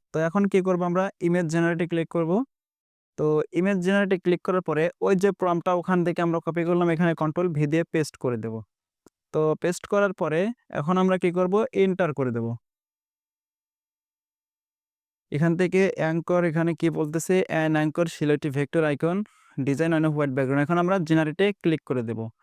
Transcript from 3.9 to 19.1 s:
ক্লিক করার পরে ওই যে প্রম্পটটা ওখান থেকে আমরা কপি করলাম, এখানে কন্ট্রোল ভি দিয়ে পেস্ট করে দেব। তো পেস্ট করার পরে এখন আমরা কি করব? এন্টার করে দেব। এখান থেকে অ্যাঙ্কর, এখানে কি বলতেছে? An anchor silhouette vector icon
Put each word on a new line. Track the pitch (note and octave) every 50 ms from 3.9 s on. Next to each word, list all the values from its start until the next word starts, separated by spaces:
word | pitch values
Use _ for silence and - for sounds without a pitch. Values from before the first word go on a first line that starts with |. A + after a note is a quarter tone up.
| G3+ G3+ G3+ F#3+ G3 F3+ -
ক্লিক | F3 F3 E3 -
করার | G3+ F3+ F#3 - -
পরে | D3 D3 D#3+ F3+ - _ F#3
ওই | F#3+ G3 F3 G3
যে | G3+ F#3 -
প্রম্পটটা | F#3 F3 E3+ E3+ - F#3 F3+ F3
ওখান | E3 F#3 F#3 F3+ E3+
থেকে | F3 E3+ F3+ F3
আমরা | E3+ E3 E3 -
কপি | E3 D#3+ F3 E3 E3+
করলাম, | F3 F3 F3 E3+ E3
এখানে | D#3 F3+ E3+ D#3+ -
কন্ট্রোল | D#3 D#3 D#3 F3 F3+ F3+ D3+
ভি | D3 D3+ C#3+
দিয়ে | D#3 E3 E3+ - -
পেস্ট | - D3 - - - -
করে | B2+ B2 A2 G#2+
দেব। | A2+ A2 A2+ G#2+ - _ _ _ _ _ _ _ _ _ _ _ _ -
তো | D#3 D#3 D#3 D3+ - -
পেস্ট | F3 F3+ - - - G#3
করার | G3+ G3+ G3 - -
পরে | F3+ D3+ D3+ E3 F#3+ A#3 B3 - _ - - D#3
এখন | C#3+ E3 F#3 F#3 F#3
আমরা | F#3 F#3 F#3 F#3
কি | F3 E3+
করব? | F3+ F#3 F#3 G3 G#3+ A3 - - G3 F#3+
এন্টার | F#3+ F3+ F#3 F3+ D#3 C#3 -
করে | C3 B2 A#2
দেব। | A#2 A2+ A2+ A#2+ - - _ _ _ _ _ _ _ _ _ _ _ _ _ _ _ _ _ _ _ _ _ _ _ _ _ _ _ _ _ _ _ _ _ _ _ _ _ _ _ _ _ _ _ _ _ _ _ _ _ _ _ _ _
এখান | - C#3+ E3 E3+ E3 E3+
থেকে | F#3 E3+ F#3 F#3 G3 F3+ - -
অ্যাঙ্কর, | D#3 D#3+ D#3+ E3+ D#3+ - F3+ F3 F3 E3+
এখানে | D3+ E3 E3 E3+ D#3+ -
কি | E3+ E3 D3+
বলতেছে? | D#3 D#3+ D3+ D3+ E3 - - F#3 F#3 - - D#3 D#3+
An | D#3+ D#3 D#3 D3+
anchor | D#3 D#3 - E3+ F3 E3 -
silhouette | - D#3 D3 D3+ C#3+ - D3+ C3
vector | C#3+ C#3+ - - E3 D#3 D3+ C#3+
icon | - D#3+ E3